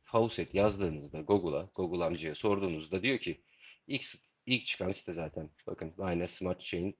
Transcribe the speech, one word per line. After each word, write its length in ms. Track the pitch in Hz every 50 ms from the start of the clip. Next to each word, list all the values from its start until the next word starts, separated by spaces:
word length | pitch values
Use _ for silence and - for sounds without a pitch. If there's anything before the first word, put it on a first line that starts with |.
| _
faucet 500 | - - 113 113 113 - - 85 - -
yazdığınızda 640 | 95 101 107 101 98 98 85 78 73 71 73 73 78
Google'a, 480 | 78 95 101 101 87 85 71 73 90 101 -
Google 300 | - 92 85 87 87 85
amcaya 300 | - 85 80 80 80 76
sorduğunuzda 680 | - - 107 101 98 98 92 82 78 78 78 90 95 92
diyor 160 | 131 135 117
ki 220 | - 90 78 - _ _ _ _ - - - _ _
X, 280 | - - 135 - - - - - _ _ _ _
ilk 200 | - 127 120 -
çıkan 260 | - - - 98 92 101
site 200 | - - - 85
zaten. 380 | 82 80 78 - 87 78 76 - _ -
Bakın 280 | - - - 87 80 82 98
Binance 300 | 98 92 87 85 87 87
Smart 320 | - - 92 90 90 -
Chain 360 | - - - 87 87 98 98 -